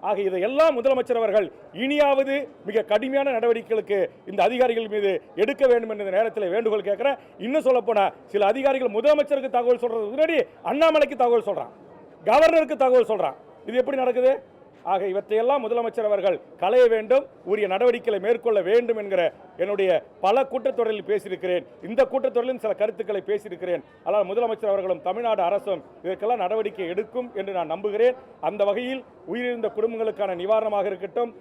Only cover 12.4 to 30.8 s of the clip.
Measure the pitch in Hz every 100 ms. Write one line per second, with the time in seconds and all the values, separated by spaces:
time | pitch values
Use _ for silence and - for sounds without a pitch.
12.4 | 320 330 302 285 262 254 226 214 160 -
13.4 | - - - 240 254 277 254 247 254 269
14.4 | - - - - 170 190 196 185 196 214
15.4 | 240 285 226 240 233 226 214 202 190 160
16.4 | - - 180 247 247 226 214 262 185 -
17.4 | 180 214 202 190 247 240 240 202 196 233
18.4 | 233 214 175 226 240 220 202 185 165 -
19.4 | - - 185 202 190 165 - - 185 233
20.4 | 269 254 247 254 226 214 180 208 196 180
21.4 | 180 175 143 - 175 226 262 269 254 233
22.4 | 247 254 220 190 214 202 202 202 185 208
23.4 | 208 170 180 170 - - - 208 185 208
24.4 | 233 220 214 196 190 175 175 196 233 214
25.4 | 175 196 196 180 - - 170 185 208 240
26.4 | 180 220 214 - 175 180 220 254 240 208
27.4 | 196 185 160 165 208 208 247 254 - -
28.4 | 151 202 202 202 247 262 - - - 220
29.4 | 247 240 214 214 226 226 220 214 202 180
30.4 | 185 220 220 208